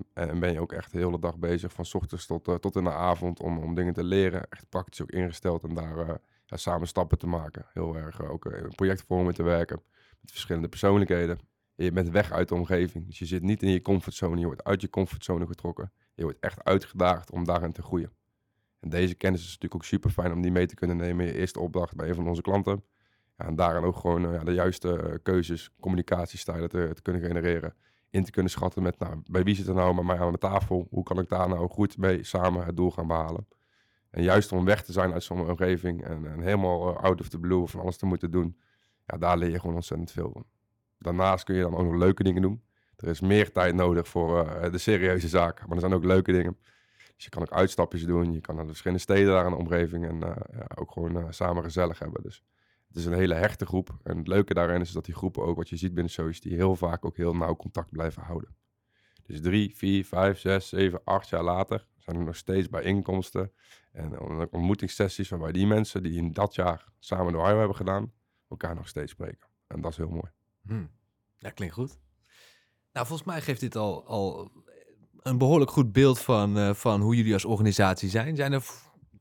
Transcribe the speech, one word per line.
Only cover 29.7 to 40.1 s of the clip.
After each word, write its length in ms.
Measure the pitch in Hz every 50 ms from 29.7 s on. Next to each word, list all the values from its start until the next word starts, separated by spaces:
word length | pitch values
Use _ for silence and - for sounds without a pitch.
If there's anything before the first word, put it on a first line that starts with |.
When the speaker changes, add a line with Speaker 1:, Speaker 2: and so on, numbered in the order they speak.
| 92
Speaker 1:
nou 200 | 92 90 90 90
bij 100 | 90 87
mij 120 | 90 90
aan 100 | 87 87
mijn 120 | 87 85 82
tafel? 480 | - 95 98 98 - - 92 90 90 -
Hoe 120 | - - 90
kan 160 | - 92 90
ik 100 | 90 -
daar 200 | - 92 92 92
nou 200 | 92 85 87 90
goed 300 | - - 104 98 - -
mee 260 | 95 95 92 85 -
samen 400 | - - 92 90 92 90 90 87
het 120 | 85 85
doel 140 | 85 90 90
gaan 160 | - - 85
behalen? 400 | 80 82 82 82 80 82 95 104 _ _ _ _ _ _ _ _ _ _ _ _ _
En 120 | - 82 85
juist 300 | 90 92 104 101 - 95
om 120 | 90 90
weg 200 | 92 - 90 -
te 80 | - 87
zijn 200 | 95 92 92 85
uit 100 | 87 -
zo'n 260 | - 87 90 87 80
omgeving 560 | 90 82 92 90 92 85 87 90 85 85 -
en, 220 | - 80 78 78
en 140 | 76 78 80
helemaal, 560 | 85 90 104 101 95 90 90 85 87 90 87
eh, 60 | - -
out 180 | 95 92 85
of 80 | 82 78
the 120 | - 82
blue 260 | 82 90 92 92 87
van 140 | 82 - 90
alles 160 | 90 90 90
te 100 | - -
moeten 240 | 98 90 85 - 87
doen, 300 | 82 90 85 85 87 _ _ _ _ _ _ _ _ _ _
ja, 120 | - - 85
daar 200 | 85 87 90 87
leer 120 | 85 87
je 100 | 82 87
gewoon 140 | - 87 82
ontzettend 360 | 85 87 - - 80 85 85